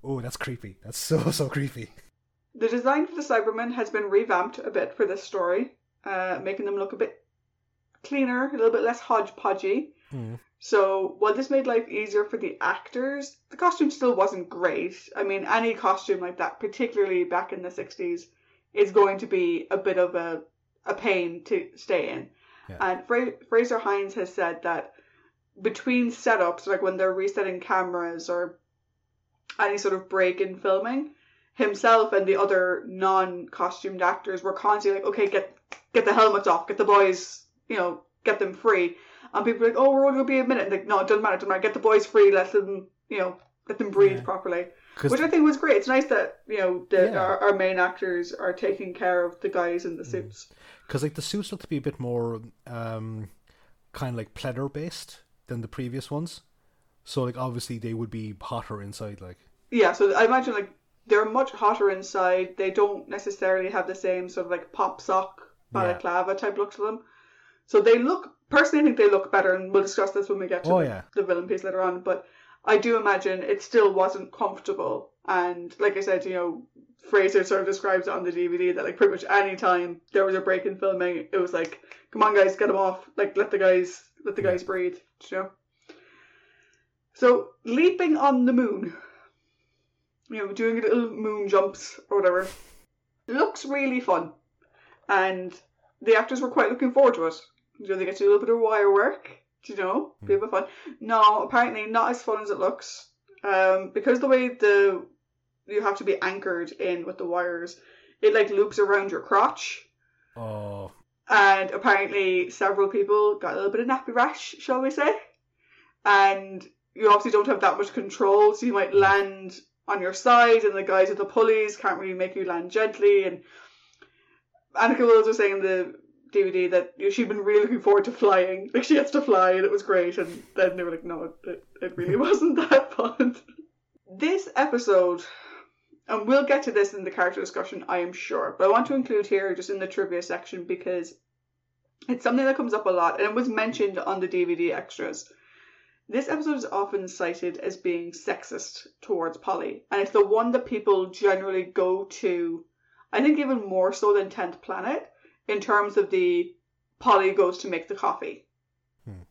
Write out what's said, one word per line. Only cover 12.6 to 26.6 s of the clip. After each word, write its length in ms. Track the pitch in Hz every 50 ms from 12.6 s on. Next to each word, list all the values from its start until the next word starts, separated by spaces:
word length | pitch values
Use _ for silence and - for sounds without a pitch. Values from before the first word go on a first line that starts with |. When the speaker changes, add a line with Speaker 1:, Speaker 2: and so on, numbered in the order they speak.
Speaker 2:
actors, 760 | - 175 - - - - - 247 247 269 277 285 277 277 - _ _ _
the 60 | -
costume 340 | - 349 359 349 - 311 -
still 240 | - - 262 247 240
wasn't 340 | - 190 196 196 185 175 -
great. 480 | - 175 175 175 156 143 165 180 190 - - - -
I 80 | - 202
mean, 200 | 196 196 196 -
any 300 | - 208 226 233 233 226
costume 460 | 220 - 196 190 - - - 196 180
like 180 | 180 180 180 -
that, 220 | 175 - - -
particularly 640 | - 208 208 - 254 233 - 208 196 190 185 180 180
back 280 | 175 175 175 - - -
in 100 | 185 180
the 80 | 180 180
sixties, 560 | - - - - - 190 175 175 170 - _ _ _ _ _ _ _ _ _ _
is 200 | 208 208 196 185
going 260 | 208 202 196 196 190
to 80 | -
be 400 | - - 185 180 170 170 165 - - 196
a 40 |
bit 220 | 190 - 202 185 180
of 160 | 180 175 180
a, 280 | 180 170 170 165 156 - _ _ _ _ _ _ _ _
a 80 | 190 190
pain 480 | 196 - 226 196 185 175 170 170 170 -
to 220 | - 220 185 170 - -
stay 360 | - - - 196 175 - -
in. 180 | 62 65 64 - _ _ _ _ _ _ _ -
Speaker 1:
Yeah. 80 | 98 -
Speaker 2:
And 260 | 165 185 185 180 - -
Fra-, 240 | 240 240 254 233 - - - _
Fraser 300 | - 226 240 240 247 226
Hines 360 | - 208 202 196 196 196 -
has 180 | 233 185 180 -
said 300 | - 185 170 170 165 -
that 300 | 175 170 - - - _ _ _ _ _ _ _ _ _ _ _ _ _ -
between 500 | 190 226 214 - - 254 247 247 247 233
setups, 560 | 240 - - 240 226 208 185 170 175 -